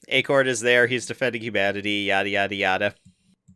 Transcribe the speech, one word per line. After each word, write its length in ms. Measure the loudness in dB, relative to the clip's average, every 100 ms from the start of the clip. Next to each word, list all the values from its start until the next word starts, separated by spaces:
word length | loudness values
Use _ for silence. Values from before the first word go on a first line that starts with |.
| -4
Acorn 360 | -2 2 2 2
is 160 | 0
there, 240 | 4 4 4
he's 220 | 0 -6
defending 340 | -6 -4 -4
humanity, 640 | -4 -2 0 -2 -2 -2 0
yada, 240 | 0 0
yada, 240 | -2 -2
yada. 420 | -2 0 0 -2 -6 _ _ _ _ _